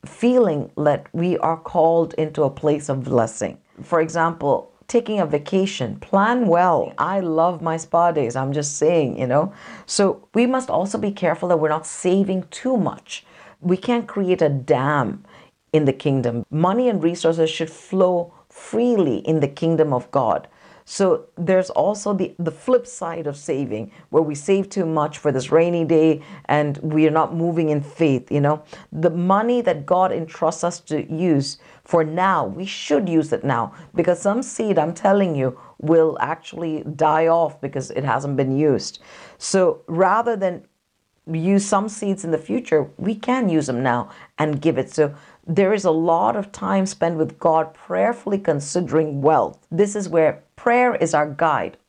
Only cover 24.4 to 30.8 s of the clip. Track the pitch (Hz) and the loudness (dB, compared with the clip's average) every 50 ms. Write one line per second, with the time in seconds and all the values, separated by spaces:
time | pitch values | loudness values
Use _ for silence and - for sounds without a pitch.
24.4 | - - 196 196 190 196 - 202 180 160 160 156 147 151 147 - - 147 135 131 | 0 0 0 0 0 -4 -4 -4 -4 -2 0 0 -2 -2 -4 -4 -2 -2 -2 0
25.4 | 127 139 - 160 165 175 175 170 165 147 165 156 156 160 156 147 - - - - | -2 2 2 4 4 4 2 0 0 2 4 4 6 4 2 0 -4 -16 -20 -16
26.4 | - - - 147 151 147 143 143 - 160 151 156 156 156 151 160 156 - 160 165 | -4 0 0 0 2 0 -2 -4 -4 -2 2 4 2 4 4 2 0 0 -2 -2
27.4 | 165 170 170 165 165 156 151 147 139 147 - - 170 151 135 123 - - - 143 | -2 -2 0 0 0 0 0 -2 -2 -6 -4 0 2 2 2 0 -2 -2 -2 0
28.4 | 143 143 151 151 - - - - - _ - 151 160 175 160 175 175 185 190 202 | 2 2 0 -2 -4 -18 -20 -20 -20 _ -8 0 0 0 0 0 0 2 2 2
29.4 | 220 233 247 240 233 202 175 151 143 - 185 180 185 185 - - 165 160 - - | 2 2 0 0 2 0 -2 -2 0 0 2 2 2 2 0 -4 -6 -8 -6 -2
30.4 | - 156 160 - - 170 175 - | -2 -2 -2 0 -4 -4 -4 -6